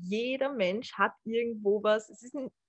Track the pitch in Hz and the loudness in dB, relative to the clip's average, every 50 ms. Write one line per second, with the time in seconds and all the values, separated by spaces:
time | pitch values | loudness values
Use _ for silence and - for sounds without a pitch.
0 | 175 180 202 220 233 254 262 269 269 277 285 240 190 180 190 220 254 - - - | -6 -4 -2 -2 -2 0 0 0 -2 -2 0 0 0 0 0 -2 -4 -4 0 2
1 | 196 226 - _ - 220 226 233 240 233 233 214 208 202 202 214 208 214 214 220 | 2 2 0 _ -8 -4 -2 0 0 -2 -2 -2 2 2 2 4 4 4 2 2
2 | 214 - - - - 247 - 285 269 - - _ _ | 0 -4 -16 -20 -18 -12 -10 -8 -8 -10 -12 _ _